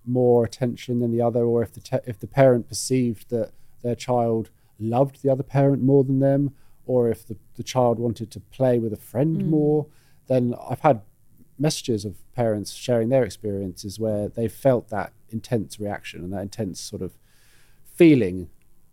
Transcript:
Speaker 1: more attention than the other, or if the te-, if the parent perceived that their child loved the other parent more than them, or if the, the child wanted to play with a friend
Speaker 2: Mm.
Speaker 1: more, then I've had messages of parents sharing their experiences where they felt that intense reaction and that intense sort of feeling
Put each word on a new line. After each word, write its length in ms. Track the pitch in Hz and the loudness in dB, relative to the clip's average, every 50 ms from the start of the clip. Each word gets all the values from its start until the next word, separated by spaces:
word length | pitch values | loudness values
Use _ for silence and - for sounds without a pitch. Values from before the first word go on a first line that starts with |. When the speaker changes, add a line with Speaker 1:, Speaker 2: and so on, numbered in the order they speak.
| - | -8
Speaker 1:
more 400 | 120 123 127 127 123 120 120 117 | -4 0 2 4 4 6 4 4
attention 540 | 110 - - 131 123 120 - - - 123 120 | 0 -2 -4 -4 -4 -4 -6 -6 -4 -4 -2
than 120 | 120 117 117 | 0 0 0
the 80 | 117 | 0
other, 240 | 120 117 113 120 117 | 0 0 2 2 0
or 180 | 117 117 117 117 | 2 2 0 0
if 100 | - - | -2 -6
the 60 | 110 | -16
te-, 260 | - - - 127 - | -12 -6 -6 -6 -4
if 120 | 127 117 - | -6 -12 -12
the 80 | - | -12
parent 420 | 110 - 139 135 135 123 120 107 - | -6 2 4 6 6 6 4 2 -4
perceived 600 | 110 - - - 131 131 123 120 113 - - - | -10 -10 -4 -2 0 0 0 0 -2 -6 -8 -6
that 220 | 120 117 107 - - - - - - - - | -4 -4 -4 -4 -8 -18 -20 -20 -18 -10 -6
their 120 | 123 120 | -6 -6
child 560 | - - - 123 120 117 117 113 113 110 - _ _ _ _ _ - | -6 -4 -2 0 0 2 2 0 -2 -2 -6 _ _ _ _ _ -8
loved 420 | 107 110 117 127 139 143 - - - | -6 -2 2 2 2 0 0 -4 0
the 80 | 135 | 0
other 120 | 131 127 139 | 0 0 -2
parent 380 | - - 139 139 139 139 127 120 | -2 0 2 4 4 2 2 2
more 200 | 131 139 139 135 | 4 4 4 4
than 140 | 131 135 135 | 4 2 2
them, 340 | 135 139 139 139 143 135 135 - - - - - - | 2 4 2 2 0 -2 -4 -8 -20 -20 -20 -16 -6
or 220 | - 127 123 120 117 | -2 0 2 2 2
if 160 | 110 - - - | 0 -4 -6 -14
the, 80 | 110 101 - - - | -16 -16 -16 -20 -14
the 80 | - 113 | -14 -10
child 360 | - - 131 123 120 117 117 | -6 0 2 2 2 2 0
wanted 320 | 117 120 110 - 113 101 - | -2 -4 -4 -4 -8 -12 -12
to 80 | - | -16
play 380 | - _ - - 131 127 123 117 | -18 _ -4 0 2 2 2 2
with 140 | 113 113 104 | 0 -2 -6
a 40 | |
friend 460 | - - - - 113 143 160 160 - 196 | -8 -10 -8 -4 -2 0 0 0 -2 -2
Speaker 2:
Mm. 60 | 180 | 0
Speaker 1:
more, 360 | 160 151 147 147 151 151 147 - - - _ _ - - _ | 0 2 2 2 2 0 0 -4 -10 -20 _ _ -20 -14 _
then 280 | - 131 127 123 120 120 - - - | -2 0 0 0 0 -2 -4 -8 -8
I've 120 | 131 - | -6 0
had 220 | - 156 135 110 - - - _ _ - - - - _ _ - | 2 2 2 2 0 -16 -20 _ _ -20 -20 -20 -20 _ _ -2
messages 460 | 139 156 - - - - 117 104 95 | -2 -2 -2 -2 -4 -4 -4 -2 -4
of 100 | 107 85 - - - - | -6 -10 -12 -18 -12 -4
parents 380 | - 120 113 107 104 98 - - | -2 0 0 0 -2 -4 -10 -12
sharing 380 | - - - 123 117 113 113 | -10 -4 -2 0 0 2 2
their 120 | 131 135 123 | 2 2 2
experiences 800 | 98 - - - 107 101 98 98 95 87 - - 104 95 107 | 0 -4 -8 -8 -6 -6 -4 -6 -6 -8 -10 -12 -12 -8 -6
where 280 | 110 110 107 104 104 98 | -4 -2 -2 -2 -4 -4
they 200 | - - 117 110 | -4 -4 -4 -4
felt 400 | - - - 139 127 113 - - | -4 -2 0 2 2 2 0 -4
that 240 | 107 101 90 - - _ - - | -6 -6 -6 -8 -10 _ -20 -12
intense 480 | - 113 - - 131 113 95 - - - | -12 -10 -6 -4 -4 -4 -4 -4 -10 -10
reaction 460 | 104 101 101 - - - - - 82 | -8 -8 -8 -8 -10 -14 -14 -12 -12
and 80 | 90 98 | -10 -8
that 80 | 95 | -8
intense 400 | 98 104 - - 110 95 80 - | -8 -8 -8 -8 -8 -8 -8 -10
sort 220 | - - - 92 - | -14 -12 -12 -10 -10
of 100 | 87 - _ _ _ _ _ _ _ _ - - _ - - - | -10 -12 _ _ _ _ _ _ _ _ -20 -20 _ -20 -20 -20
feeling 640 | - - - 180 165 151 127 107 90 90 92 87 - - - _ - - - - - | -6 4 6 8 8 8 6 4 0 -2 -6 -10 -12 -14 -20 _ -20 -20 -20 -20 -20